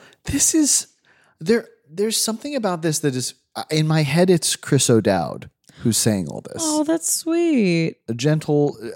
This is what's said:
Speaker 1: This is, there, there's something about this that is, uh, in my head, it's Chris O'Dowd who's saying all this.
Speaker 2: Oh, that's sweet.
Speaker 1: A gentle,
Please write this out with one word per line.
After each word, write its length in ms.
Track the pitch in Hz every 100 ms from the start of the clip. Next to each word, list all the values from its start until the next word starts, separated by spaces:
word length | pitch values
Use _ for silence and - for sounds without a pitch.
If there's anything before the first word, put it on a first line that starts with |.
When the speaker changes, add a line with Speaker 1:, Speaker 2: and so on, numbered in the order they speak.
| - _
Speaker 1:
This 300 | - 277 -
is, 340 | 320 285 - - _ _ _ _ -
there, 280 | 165 226 220 _ _
there's 260 | 160 220 214
something 340 | - 220 294 285
about 260 | 208 175
this 160 | 165 151
that 140 | 147 127
is, 180 | 123 - _
uh, 100 | - -
in 160 | 156 156
my 160 | 156
head, 260 | 147 156 185
it's 260 | 175 - -
Chris 320 | - 139 -
O'Dowd 600 | 113 104 92 76 50 - _ _ -
who's 140 | 120 107
saying 320 | 117 101 80
all 120 | -
this. 160 | - -
Speaker 2:
Oh, 240 | 320 302
that's 280 | 302 330 -
sweet. 840 | - 320 330 339 269 190 170 165 - -
Speaker 1:
A 60 |
gentle, 640 | 117 143 156 - 147 143 - 113